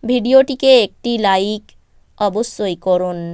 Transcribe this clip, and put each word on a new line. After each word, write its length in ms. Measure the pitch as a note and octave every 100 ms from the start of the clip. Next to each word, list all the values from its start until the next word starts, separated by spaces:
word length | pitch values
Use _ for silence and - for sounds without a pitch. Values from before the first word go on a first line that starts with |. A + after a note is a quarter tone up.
ভিডিওটিকে 680 | A#3 B3 A3+ C4 C4+ C4 C4+ B3+
একটি 280 | G3+ _ A#3+ A#3 G#3
লাইক 360 | F#3+ G3+ G#3+ - - _ _ _ _
অবশ্যই 580 | G#3 F#3 A#3 - G#3 F3 -
করুন। 320 | F3+ F3+ F3 E3+